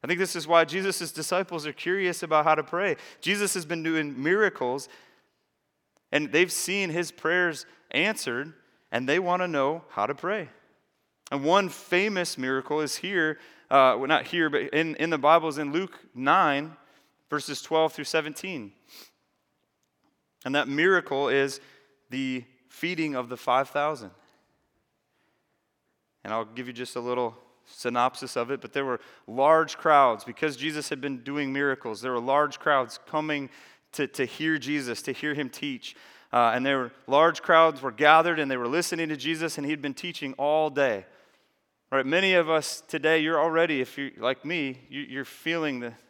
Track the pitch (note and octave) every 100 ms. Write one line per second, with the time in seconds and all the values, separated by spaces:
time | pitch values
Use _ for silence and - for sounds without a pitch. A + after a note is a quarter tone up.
0 | C3+ F3 F#3 F3 D3+ E3+ D#3 F3 F#3+ F#3
1 | E3 - D#3 F3+ F#3 E3+ D3 - E3+ F#3+
2 | F3+ F3 E3 D#3 D#3 D#3 D3+ E3+ G3 D#3
3 | - - D#3+ G3+ G3+ F#3+ D#3 E3+ D#3+ D#3+
4 | D3 B2+ D3 G3 G#3 - B2 C#3 - -
5 | _ _ _ _ _ _ _ _ _ _
6 | _ D3 D3 D3 F3+ - - G3 F#3 D#3+
7 | E3 - D#3+ F3+ F3 D3 - _ _ C3+
8 | G3 G#3 - A#2+ D3+ - _ _ _ A#2
9 | C3 E3 F3+ F3+ F3+ D3+ C3+ E3 - -
10 | A2 C#3+ F3 G#3+ D3 _ _ _ _ _
11 | _ _ - C#3 C#3+ F#3+ F#3+ - - F3
12 | G#3 G3 F3 - C3 C3+ - D3+ D3 -
13 | F3+ F#3+ D#3 D3+ - - _ C#3 C3 A#2
14 | C3+ D#3 - F3 D#3 C#3 C3 D3 D#3+ D#3
15 | E3 D#3 C#3+ E3 D#3+ C#3+ D3 D#3 F#3+ -
16 | _ A#2+ C3+ F3+ E3 C#3 D#3 D#3+ _ _
17 | _ _ _ D3+ C#3 C#3 - D#3+ D#3+ -
18 | C#3+ D#3+ D3+ C#3+ F#3 D#3+ G2+ _ _ -
19 | - _ _ _ _ _ _ _ _ _
20 | _ _ _ _ C3 C#3+ C3 C#3+ F3 G3
21 | G3 C#3 C#3 C#3 C#3 C3+ - _ _ _
22 | _ C3 C3 B2+ A#2+ _ _ - E3+ E3+
23 | D#3 C3+ A#2+ B2 - B2+ C#3 D3+ D3 D3
24 | G2 - _ _ _ _ _ _ _ _
25 | _ _ _ _ _ _ _ _ _ _
26 | _ _ G2+ A2 A2 A#2 B2 A#2+ B2 B2
27 | A#2+ B2 A#2+ A#2 _ _ _ - B2 A#2+
28 | B2+ - C3 B2+ A#2+ C#3 A#2 C#3 C#3 A#2+
29 | - - - B2+ C#3 D#3+ D#3 - D#3+ D3
30 | C3 G#2+ - - D#3 B2+ D3 D3+ C#3+ C#3+
31 | C#3 B2+ A#2+ C#3+ C#3 C#3 C#3+ C3 A#2+ G#2
32 | B2+ B2 B2 C#3 D3 - D#3 C#3+ A#2+ -
33 | - D#3 D#3 C#3+ C3+ - - _ _ -
34 | C3+ - B2+ - D#3 D#3 B2 D3 B2 A2
35 | - B2+ D3+ D3 C3 - D3 B2 - -
36 | - - _ A#2+ A#2+ A#2+ C3+ C3+ A#2+ -
37 | - C#3 E3 D#3 - E3 D#3+ C#3+ C3 G#2+
38 | D3 D#3+ E3 D#3+ C#3 B2+ A#2+ D#3 E3+ E3
39 | E3 D3+ C3+ D#3+ E3 - C#3+ D3 C#3 C3
40 | F3+ - C#3 - C#3+ D#3 D#3 C#3 C3+ G2+
41 | - _ _ _ _ _ _ _ _ C3+
42 | C3 E3+ F#3+ F3+ D#3+ D#3+ - - - D#3
43 | D3+ D#3+ D#3 D#3+ D#3+ D#3+ E3 C#3+ B2 -
44 | C#3 - A#2 C3 C#3+ F3 C3+ B2+ B2 C#3
45 | B2+ C3 C3+ - D#3+ E3+ D#3 B2+ A#2+ A2+